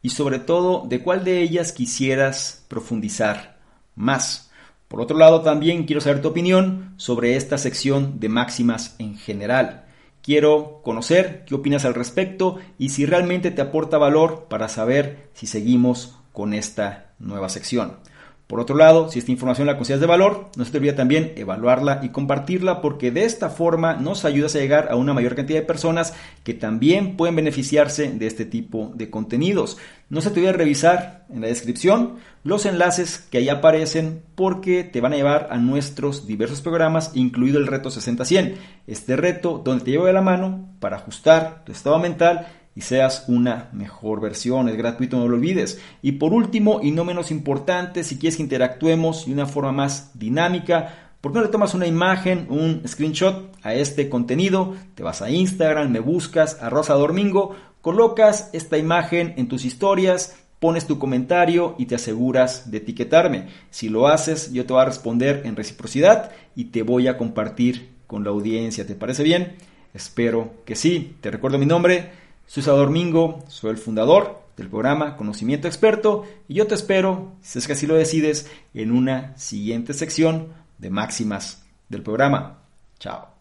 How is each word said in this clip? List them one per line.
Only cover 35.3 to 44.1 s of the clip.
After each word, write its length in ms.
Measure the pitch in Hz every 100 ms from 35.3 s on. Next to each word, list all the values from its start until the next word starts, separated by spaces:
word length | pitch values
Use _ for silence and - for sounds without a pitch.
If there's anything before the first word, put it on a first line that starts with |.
| 147 -
a 60 | 120
nuestros 720 | 120 139 139 - 143 139 101
diversos 320 | 107 117 143
programas, 500 | 170 165 160 160 156
incluido 440 | 131 127 120 127 147
el 80 | 135
reto 240 | 135 135
sesenta 340 | 120 123 120
cien. 300 | 127 185 143 - - - -
Este 300 | 107 - 131
reto 440 | 180 180 175 139
donde 200 | 127 127
te 60 | 120
llevo 140 | 143
de 80 | 185
la 100 | 190
mano 460 | 190 180 190 190 - -
para 200 | 98 101
ajustar 680 | - - 151 160 160 -
tu 80 | -
estado 260 | 104 139 156
mental 480 | 175 - 170 170 - - _ -
y 60 |
seas 420 | - 127 131 131 -
una 440 | 120 123 113 -
mejor 480 | 104 101 - 107